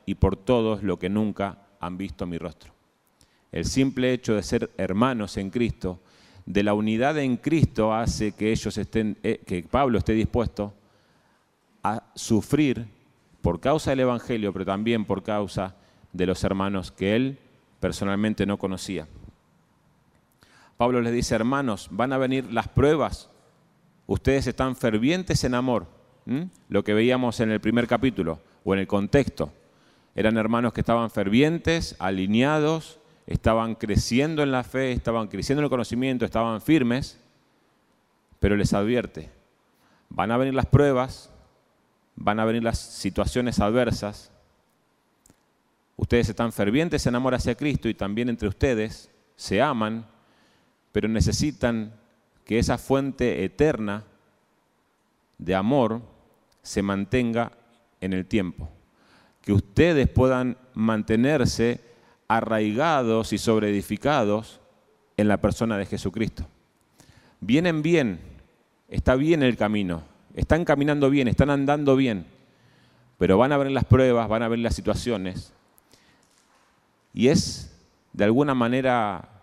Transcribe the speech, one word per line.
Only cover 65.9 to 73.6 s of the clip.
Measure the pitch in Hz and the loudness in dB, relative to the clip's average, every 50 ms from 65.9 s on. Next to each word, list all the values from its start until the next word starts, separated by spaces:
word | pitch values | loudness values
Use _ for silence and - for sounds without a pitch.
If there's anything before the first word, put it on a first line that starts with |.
| 104 - - 98 - 110 113 - - - - - _ _ _ _ _ _ _ _ _ _ - _ - _ _ _ _ - | -6 -6 -6 -6 -4 -4 -4 -4 -6 -10 -14 -14 _ _ _ _ _ _ _ _ _ _ -20 _ -20 _ _ _ _ -12
Vienen | - 98 120 160 180 180 160 156 151 | -2 0 2 2 2 2 0 0 2
bien, | 165 170 160 131 107 90 78 - - - - - _ _ _ _ _ _ _ _ - | 2 2 4 2 2 -2 -4 -10 -18 -20 -20 -20 _ _ _ _ _ _ _ _ -8
está | - - - - 127 | -6 -2 2 2 2
bien | 131 147 160 170 151 135 | 2 4 2 2 4 4
el | 127 110 | 2 2
camino, | - 107 104 107 104 101 87 85 80 78 - - _ _ _ - | 2 0 0 0 0 -2 -2 -4 -6 -8 -14 -20 _ _ _ -6
están | - - - 151 165 175 | -6 0 0 2 0 4
caminando | 156 147 139 139 151 147 147 139 131 | 2 2 2 4 2 2 4 4 4
bien, | 139 143 127 | 4 4 2
están | 113 - - 139 147 | 2 4 4 4 4
andando | 143 139 139 139 147 151 147 139 131 | 4 0 2 2 0 2 4 4 4
bien, | 135 135 123 107 90 80 - - _ _ _ _ _ _ _ _ _ _ _ _ _ _ _ _ - | 4 4 2 0 -4 -6 -10 -18 _ _ _ _ _ _ _ _ _ _ _ _ _ _ _ _ 0
pero | 87 87 95 | 4 6 6
van | 101 123 139 | 6 6 4
a | 147 | 4
venir | 139 | 2